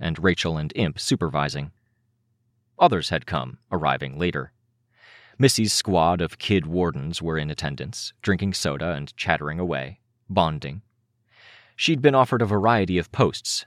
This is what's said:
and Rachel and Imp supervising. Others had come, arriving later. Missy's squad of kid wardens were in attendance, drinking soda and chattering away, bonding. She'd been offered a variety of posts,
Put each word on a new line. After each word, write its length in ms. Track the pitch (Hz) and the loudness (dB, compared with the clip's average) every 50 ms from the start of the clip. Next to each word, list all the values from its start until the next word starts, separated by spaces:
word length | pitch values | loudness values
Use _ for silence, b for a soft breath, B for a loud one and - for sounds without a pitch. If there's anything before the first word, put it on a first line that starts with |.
and 220 | - 85 80 73 80 | -6 -4 -4 0 2
Rachel 340 | 95 85 - - 87 82 | 2 2 2 0 -2 -2
and 160 | 78 - - - | -2 -4 -4 -2
Imp 240 | - 110 78 - - | -2 -2 -2 -2 -4
supervising. 720 | - - 135 - 87 78 67 73 73 71 69 71 71 78 - _ _ _ _ _ _ _ _ _ _ _ _ _ _ _ _ _ _ _ _ - | -2 -2 -2 0 -2 -2 -2 -2 -2 -2 -4 -6 -8 -10 -12 _ _ _ _ _ _ _ _ _ _ _ _ _ _ _ _ _ _ _ _ 2
Others 320 | 180 170 117 87 76 - | 4 4 4 2 0 -2
had 160 | 87 78 - | -4 -4 -4
come, 320 | - 90 73 64 64 62 - _ _ | -4 -4 -4 -4 -6 -12 -16 _ _
arriving 480 | - 87 78 71 65 65 69 67 65 76 | -4 0 0 0 0 0 -4 -8 -4 -2
later. 340 | 87 87 80 73 65 - _ _ _ _ _ _ _ _ b b b b b b b b b b | -2 -2 -2 -2 -6 -8 _ _ _ _ _ _ _ _ b b b b b b b b b b
Missy's 340 | 131 135 - - 110 104 - | 4 4 4 4 0 0 0
squad 480 | - - 107 92 85 80 82 90 85 | -2 0 2 2 4 4 4 4 2
of 180 | 85 80 - - | 0 -4 -4 -8
kid 280 | - - 104 95 76 | -2 2 2 2 2
wardens 560 | 80 85 90 90 85 76 71 69 80 85 - - | 0 0 0 0 0 -2 -4 -6 -6 -8 -6 -4
were 160 | 82 80 78 | -4 -4 -4
in 120 | 73 73 | -4 -4
attendance, 600 | 76 - - 71 69 65 67 85 - - - - - _ - | -6 -6 -6 -8 -8 -8 -10 -10 -10 -10 -12 -12 -14 _ 0
drinking 320 | 104 98 85 101 98 90 | 0 0 2 0 -2 -2
soda 380 | - - 80 71 71 78 87 82 | -2 -2 -2 -2 -2 -2 -4 -4
and 240 | 71 71 - - | -4 -6 -12 -10
chattering 440 | - - - 80 76 73 73 78 85 | -6 -2 0 0 0 -2 -6 -4 -4
away, 400 | 92 87 71 67 65 67 - - _ _ _ _ _ - | -4 -2 -2 -4 -6 -8 -12 -18 _ _ _ _ _ -2
bonding. 540 | 95 95 85 80 76 73 - 69 71 101 - _ _ _ _ _ _ _ _ b b b b b b b b b b | 0 2 2 2 0 -4 -8 -10 -12 -12 -16 _ _ _ _ _ _ _ _ b b b b b b b b b b
She'd 260 | b - - 165 131 127 | b 0 0 0 4 4
been 120 | 147 135 | 6 6
offered 280 | 131 127 - 131 117 113 | 6 6 6 4 2 2
a 40 | |
variety 520 | 98 104 101 98 113 120 110 95 90 92 85 | 2 2 2 4 4 4 4 2 2 2 0
of 140 | 82 - - | 0 -2 0
posts, 520 | - 120 78 - - - - - - - | 2 2 2 2 -4 -8 -6 -6 -6 -8